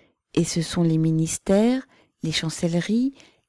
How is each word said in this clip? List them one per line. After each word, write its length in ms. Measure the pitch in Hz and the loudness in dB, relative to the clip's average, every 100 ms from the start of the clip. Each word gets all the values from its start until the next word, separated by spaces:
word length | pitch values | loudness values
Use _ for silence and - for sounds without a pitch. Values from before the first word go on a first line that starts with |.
| _ _ _ - | _ _ _ -2
et 80 | |
ce 180 | 170 175 | 0 -2
sont 220 | 160 - | -2 0
les 160 | 170 160 | 2 2
ministères, 880 | 160 160 160 - - 196 233 254 - _ _ _ | 2 2 -2 -4 0 2 4 0 -6 _ _ _
les 100 | 160 | -6
chancelleries, 840 | 151 160 - 175 170 165 220 262 - - _ | -4 -6 -4 -2 -2 0 0 -2 -4 -16 _